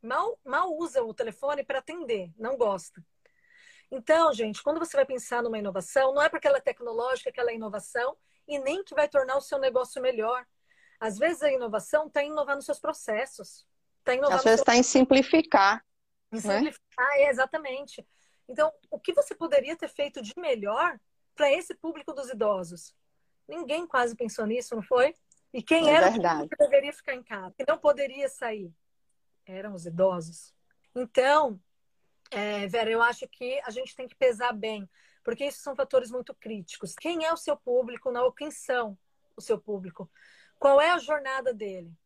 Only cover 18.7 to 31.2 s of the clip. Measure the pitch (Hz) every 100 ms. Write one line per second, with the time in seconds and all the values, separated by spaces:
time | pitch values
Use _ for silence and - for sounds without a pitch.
18.7 | 311 _ - - 349 571 - 330 285 262
19.7 | 330 269 - 285 277 214 254 339 240 202
20.7 | 226 339 254 _ _ _ - 294 302 359
21.7 | - 320 311 285 277 254 233 214 196 170
22.7 | 175 - _ _ _ _ _ - 311 285
23.7 | 302 349 269 240 226 233 - 214 240 233
24.7 | 226 - 247 269 330 _ _ _ 254 -
25.7 | 320 320 302 190 226 175 165 - - -
26.7 | 277 277 294 - 254 247 208 185 _ 262
27.7 | 320 302 285 277 262 277 - 240 214 180
28.7 | 165 _ _ _ _ _ _ - 185 208
29.7 | 190 170 165 190 180 165 170 - _ _
30.7 | _ _ 247 247 -